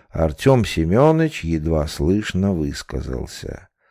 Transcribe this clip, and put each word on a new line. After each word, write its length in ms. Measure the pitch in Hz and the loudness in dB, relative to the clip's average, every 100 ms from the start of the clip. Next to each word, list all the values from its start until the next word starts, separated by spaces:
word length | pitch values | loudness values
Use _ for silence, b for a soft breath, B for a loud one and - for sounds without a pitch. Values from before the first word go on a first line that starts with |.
| b | b
Артём 540 | - 80 73 135 127 | -2 -2 2 4 4
Семёныч 800 | 98 85 80 107 156 160 156 - | 2 0 2 4 4 4 0 -4
едва 420 | 80 80 78 80 73 | -4 -2 0 0 -2
слышно 680 | - 76 104 104 92 98 | -2 0 0 0 -2 0
высказался: 1160 | 87 71 69 - 65 67 64 - - - - - _ _ | 0 -2 -6 -8 -8 -6 -8 -8 -12 -12 -12 -16 _ _